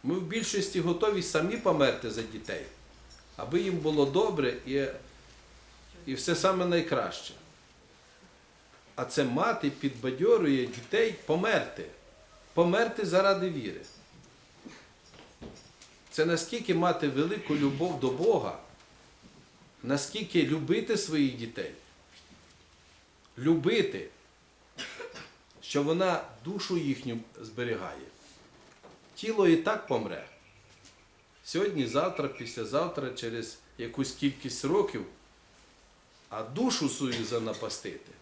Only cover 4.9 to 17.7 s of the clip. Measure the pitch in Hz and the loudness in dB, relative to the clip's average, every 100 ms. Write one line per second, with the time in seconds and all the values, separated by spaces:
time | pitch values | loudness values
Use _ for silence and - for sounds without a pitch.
4.9 | - - - - - - - - - - | -6 -16 -20 -20 -20 -20 -20 -20 -20 -20
5.9 | - - 131 - 165 190 185 180 170 160 | -14 -6 -4 0 2 4 4 4 2 2
6.9 | 135 95 - - - - - - - - | 0 -2 -6 -14 -16 -20 -20 -20 -20 -20
7.9 | - - - - - - - - - - | -20 -20 -20 -20 -20 -20 -20 -20 -20 -16
8.9 | - 123 - 131 127 214 226 143 139 143 | -8 -2 0 2 2 2 2 -2 -2 -4
9.9 | 117 127 131 202 226 160 135 123 117 - | -2 -6 0 6 6 6 2 0 -6 -2
10.9 | 220 226 170 - 160 214 185 - - 78 | 2 2 0 0 2 4 2 0 -10 -12
11.9 | - - - - - - - 170 196 226 | -14 -20 -20 -20 -20 -4 2 4 4 2
12.9 | - 190 180 196 190 185 151 107 80 - | 0 2 4 6 4 0 -4 -6 -10 -14
13.9 | - - - - - - - - - - | -20 -20 -20 -20 -20 -20 -20 -20 -20 -20
14.9 | - - - - - - - - - - | -20 -20 -20 -20 -18 -18 -18 -20 -20 -20
15.9 | - - - 160 165 - 240 - 170 175 | -20 -8 0 2 2 0 -4 0 2 4
16.9 | - 147 131 160 202 - 147 139 | 2 0 2 0 -2 -2 2 2